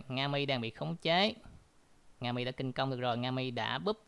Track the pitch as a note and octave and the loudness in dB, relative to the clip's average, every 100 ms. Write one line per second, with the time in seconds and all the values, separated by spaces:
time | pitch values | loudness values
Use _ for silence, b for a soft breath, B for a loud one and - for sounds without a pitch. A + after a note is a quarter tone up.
0 | - C3 C#3 C#3+ C#3 C3 A2+ - D3+ E3 | -2 -2 0 2 2 0 0 -4 -4 -2
1 | D#3+ E3+ G#3 - - - - - - - | 2 4 4 0 -12 -20 -20 -20 -20 -20
2 | - - A#2+ B2 B2 B2+ C3 B2+ C3+ B2+ | -20 -6 -4 -2 -2 -2 -4 0 0 0
3 | B2 A#2+ B2 B2+ C3 A#2+ A2 B2+ F3 G#3+ | 0 2 0 0 -2 0 0 0 0 -2